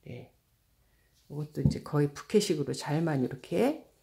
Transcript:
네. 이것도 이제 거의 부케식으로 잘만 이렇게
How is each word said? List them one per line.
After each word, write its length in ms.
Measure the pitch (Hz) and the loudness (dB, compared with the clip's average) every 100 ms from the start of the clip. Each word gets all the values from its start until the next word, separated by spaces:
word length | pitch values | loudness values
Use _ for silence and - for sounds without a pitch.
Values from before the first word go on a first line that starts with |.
| - | -14
네. 260 | 120 120 _ _ _ _ _ _ _ _ _ _ | -16 -16 _ _ _ _ _ _ _ _ _ _
이것도 320 | 143 147 - | -10 -10 2
이제 220 | 139 - | 2 2
거의 300 | - 151 147 | -2 0 0
부케식으로 600 | 143 - 214 202 156 139 | -2 2 2 4 0 0
잘만 500 | 135 - 147 165 147 | -4 -2 0 0 2
이렇게 640 | 127 139 - 175 240 311 - _ | 0 -2 -4 0 2 0 -8 _